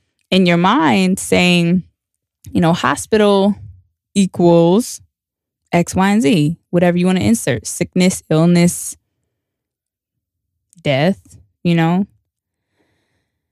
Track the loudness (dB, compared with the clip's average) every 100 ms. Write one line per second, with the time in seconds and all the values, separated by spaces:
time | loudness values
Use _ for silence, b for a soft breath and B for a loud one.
0 | _ _ _ 0 2 2 2 2 2 2
1 | 0 -2 -2 0 2 2 0 -2 -4 _
2 | _ _ _ _ -8 -2 0 0 -2 -4
3 | -2 0 2 2 0 -4 -12 -20 _ _
4 | _ -4 -4 0 2 4 4 0 -2 -12
5 | _ _ _ _ _ _ _ -4 -2 -2
6 | 0 0 0 0 -2 -4 _ -2 0 0
7 | 0 0 0 -2 -2 -6 -8 -8 -6 0
8 | 0 -2 -2 0 2 2 2 -2 -12 -16
9 | _ _ _ _ _ _ _ _ _ _
10 | _ _ _ _ _ _ _ -10 -4 0
11 | -2 -4 -12 -20 _ _ -2 0 0 0
12 | -4 _ _ _ _ _ _ _ _ _
13 | _ _ _ _ _